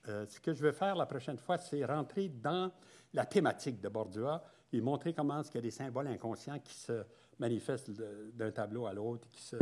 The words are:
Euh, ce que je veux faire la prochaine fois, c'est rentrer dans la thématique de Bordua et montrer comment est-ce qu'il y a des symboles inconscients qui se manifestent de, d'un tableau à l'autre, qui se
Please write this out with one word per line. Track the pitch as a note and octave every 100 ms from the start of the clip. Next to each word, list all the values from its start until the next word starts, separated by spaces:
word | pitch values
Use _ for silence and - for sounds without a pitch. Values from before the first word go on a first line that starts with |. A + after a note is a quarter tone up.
| -
Euh, | G#2 G#2
ce | -
que | -
je | D3+
veux | D3
faire | - G3
la | F#3 C#3
prochaine | C#3 A#2+ -
fois, | - F3+
c'est | F3 D3
rentrer | B2+ D3+ D3 - G3
dans | C3 A2+ F3 F#3 - - - -
la | D3
thématique | A2+ G#3 D3 G2+ - A2+
de | G2
Bordua | A2 G2+ G2 B2 D#3+ - - _
et | A#2+
montrer | A2+ C#3 E3+
comment | E3 C#3+ C#3+
est-ce | C#3
qu'il | B2
y |
a | A#2
des |
symboles | - C3+ B2 C#3
inconscients | A2 A#2 A2 - C#3+
qui | -
se | - - A#2 G2+ - - -
manifestent | A#2+ A#2 - B2+ -
de, | G2+ G#2+ G#2 G#2+
d'un | A#2+ A2
tableau | G#2 G#2 A2
à | A2+
l'autre, | G2 A2 A#2 -
qui | -
se | - A#2+